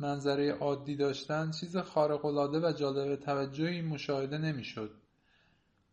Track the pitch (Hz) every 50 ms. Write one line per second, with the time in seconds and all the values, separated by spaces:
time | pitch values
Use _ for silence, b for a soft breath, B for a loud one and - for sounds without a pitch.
0 | 143 143 143 143 139 143 139 143 143 143 - - 147 143 143 135 135 147 147 139
1 | 143 143 135 139 - - 151 156 160 160 160 - 180 170 175 185 175 - - 156
2 | 151 147 151 147 147 151 143 147 143 143 147 160 170 165 151 139 143 139 135 139
3 | 139 143 143 135 - 147 139 139 139 135 135 147 156 170 180 175 165 160 151 139
4 | - - 143 139 135 135 147 156 156 156 147 127 107 - - 117 107 107 - -
5 | - _ b b b b b b b b b b b b b b _ _